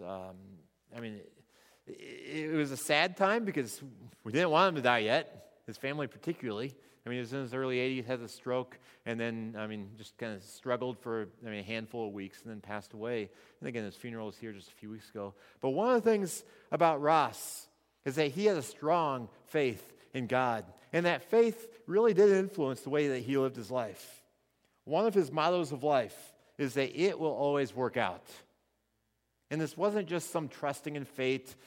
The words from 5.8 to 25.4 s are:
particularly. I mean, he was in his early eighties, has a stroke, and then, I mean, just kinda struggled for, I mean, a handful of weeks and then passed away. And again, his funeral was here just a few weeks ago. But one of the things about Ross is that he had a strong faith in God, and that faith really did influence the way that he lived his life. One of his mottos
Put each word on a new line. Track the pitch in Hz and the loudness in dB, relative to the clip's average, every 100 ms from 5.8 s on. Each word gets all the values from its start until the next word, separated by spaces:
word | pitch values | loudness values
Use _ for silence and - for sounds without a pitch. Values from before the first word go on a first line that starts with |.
| 135 147 139 | -6 -4 -6
particularly. | - - 165 123 104 135 127 _ _ - | -6 -8 -6 -4 -4 -6 -10 _ _ -8
I | |
mean, | 123 | -6
he | |
was | 117 | -6
in | 135 | -6
his | 127 | -6
early | 131 131 127 | -4 -2 0
eighties, | 131 131 117 | 0 -2 -4
has | 127 | -6
a | 117 | -6
stroke, | - 131 127 123 - - - - | -10 -4 -2 -4 -10 -20 -12 -6
and | 117 | -4
then, | 117 113 110 110 | -4 -4 -8 -8
I | 107 | -8
mean, | 107 98 113 | -8 -10 -14
just | 107 - | -20 -10
kinda | 117 101 | -10 -10
struggled | 101 - 131 123 127 120 | -12 -10 -2 -2 -2 -6
for, | 120 113 101 - 117 | -6 -4 -6 -10 -10
I | |
mean, | 104 | -10
a | |
handful | 98 113 110 120 110 | -6 -6 -6 -6 -6
of | |
weeks | 101 98 - | -6 -10 -12
and | 117 | -16
then | 110 | -14
passed | 101 104 - | -10 -10 -10
away. | 110 113 120 101 - - _ | -10 -6 -4 -6 -12 -20 _
And | 143 | -8
again, | 120 104 | -6 -8
his | 92 | -10
funeral | 123 113 110 | -12 -8 -10
was | - | -10
here | 113 | -12
just | 101 90 | -14 -18
a | |
few | - 107 | -18 -16
weeks | 110 - | -16 -14
ago. | 110 101 98 - _ | -10 -10 -12 -20 _
But | 135 | -2
one | 139 226 247 | 0 2 4
of | |
the | 220 | 4
things | 214 185 - - - _ | 2 0 -6 -12 -20 _
about | 160 165 151 | 4 4 4
Ross | 147 160 131 113 - - - _ _ _ | 4 4 4 -2 -10 -12 -16 _ _ _
is | 143 139 | -4 0
that | 151 | 0
he | 139 208 | 2 2
had | 180 | 2
a | |
strong | 123 - 147 170 156 131 113 - - | -2 -4 2 2 2 -2 -6 -14 -4
faith | 156 135 107 - - - | 0 0 0 -10 -20 -10
in | 135 117 | -6 0
God, | 127 127 110 90 - - | 2 2 0 -4 -16 -4
and | 165 175 | 0 2
that | 151 | 0
faith | - 226 233 220 - - - | 2 4 4 2 -10 -16 -2
really | 185 226 | 4 6
did | 185 208 | 8 8
influence | 190 190 185 139 127 | 8 2 0 -2 -2
the | - | -2
way | 147 147 | 0 2
that | 127 | 0
he | 117 139 | 0 2
lived | 131 123 | 2 0
his | 107 | -4
life. | 127 113 92 - - _ _ _ _ _ _ - | -4 -4 -8 -18 -20 _ _ _ _ _ _ -2
One | 156 220 | 0 4
of | |
his | 202 147 | 4 4
mottos | 151 | 2